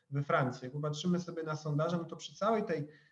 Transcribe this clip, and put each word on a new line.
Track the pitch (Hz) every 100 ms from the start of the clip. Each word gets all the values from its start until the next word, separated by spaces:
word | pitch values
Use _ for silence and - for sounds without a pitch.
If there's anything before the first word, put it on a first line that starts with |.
| -
we | 139
Francji. | 143 165 131 - 127
Jak |
popatrzymy | 147 151 147 180 175
sobie | 170 165
na | 156 151
sondaże, | 151 147 165 175
no |
to | 156 156
przy | - -
całej | 202 220
tej | 202 156 147 - _